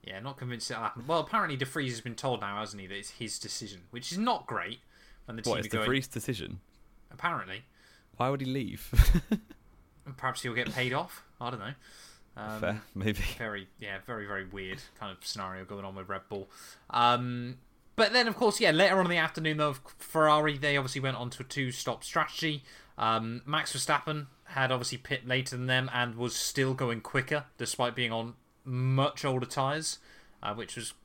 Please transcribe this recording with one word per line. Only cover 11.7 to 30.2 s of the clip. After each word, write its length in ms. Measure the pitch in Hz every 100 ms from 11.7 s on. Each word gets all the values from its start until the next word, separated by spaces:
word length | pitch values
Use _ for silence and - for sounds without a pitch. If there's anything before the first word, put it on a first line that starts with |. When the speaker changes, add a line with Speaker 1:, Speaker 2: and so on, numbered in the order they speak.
| 139 - - - - - -
Speaker 1:
Um, 220 | 107 107
Speaker 2:
Fair, 220 | 92 107 - 95
maybe. 240 | 101 101 95 -
Speaker 1:
Very, 300 | 113 101 95 -
yeah, 200 | 104 98 -
very, 200 | 113 101
very 200 | 98 95
weird 360 | 98 95 95 - -
kind 160 | 104 92
of 100 | -
scenario 400 | 107 95 95 92
going 200 | 101 98
on 100 | 95
with 140 | 90
Red 120 | 95 -
Bull. 200 | 101 98 - - - -
Um, 680 | 117 120 123 123 123 120 131 - _ - -
but 180 | 208
then, 140 | 240 233
of 80 | 202
course, 240 | 233 -
yeah, 120 | 202
later 260 | 156 190 190
on 60 | 180
in 60 |
the 60 | 175
afternoon, 400 | 160 - 160 151
though, 180 | 151 135 - -
Ferrari, 600 | - 160 156 151 151 143
they 200 | 147 143
obviously 240 | 131 135
went 160 | 135 117
on 120 | 123
to 120 | -
a 20 | 123
two-stop 580 | 143 131 123 - 110
strategy. 600 | - 165 151 - 160 147 - - - -
Um, 440 | 110 113 113 120 135
Max 300 | 156 151 131
Verstappen 520 | - 147 - 151 139 - -
had 260 | - 131
obviously 260 | 127 120 123
pit 300 | - 131 120
later 280 | 127 127 123
than 120 | 127
them 220 | 127 131
and 220 | 123 120 113
was 200 | 120 -
still 380 | - - 131
going 280 | 131 127 113
quicker, 440 | - 139 131 151 139 -
despite 380 | 120 - 123 120
being 160 | 120
on 220 | 113 113 117 _ _
much 600 | 135 127 127 131 143 - 143
older 200 | 127 123
tyres, 540 | - 135 151 156 - - -